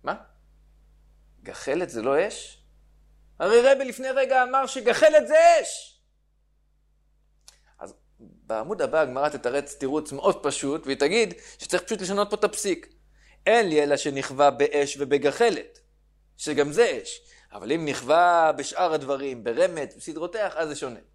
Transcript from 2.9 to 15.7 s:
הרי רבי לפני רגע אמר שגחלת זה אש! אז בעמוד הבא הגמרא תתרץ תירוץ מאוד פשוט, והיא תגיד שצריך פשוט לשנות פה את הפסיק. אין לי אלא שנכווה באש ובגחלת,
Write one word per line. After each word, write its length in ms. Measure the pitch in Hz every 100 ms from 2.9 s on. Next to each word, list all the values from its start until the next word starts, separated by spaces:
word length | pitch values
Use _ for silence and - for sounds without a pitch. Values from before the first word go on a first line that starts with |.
| _ _ _ _ _
הרי 220 | 175 233
רבי 220 | 254 269
לפני 260 | 262 - 262
רגע 320 | 262 262 262
אמר 240 | 254 269 262
שגחלת 640 | 262 226 - 311 302 -
זה 80 | 311 339 330
אש! 380 | - - - _ _ _ _ _ _ _ _ _ _ _ _ _ _ _ _ _ _ _
אז 160 | 95 - _ _
בעמוד 600 | 113 _ _ 110 135 208
הבא 180 | 139 160
הגמרא 280 | 143 127 147
תתרץ 460 | 143 127 139 139
תירוץ 380 | - 135 151 147
מאוד 300 | 139 - 175
פשוט, 440 | 143 - 139 151 135
והיא 100 | 131
תגיד 380 | 139 220 214 175 - -
שצריך 240 | - 180
פשוט 180 | - 220
לשנות 300 | 185 202 202
פה 60 | 208
את 80 |
הפסיק. 500 | 208 - 202 170 - _ _ _ _ _ -
אין 220 | 233 202
לי 140 | 151
אלא 140 | 147 139
שנכווה 540 | 151 139 131 135 143
באש 460 | 139 143 147 143 139
ובגחלת, 760 | 139 143 143 135 233 151 -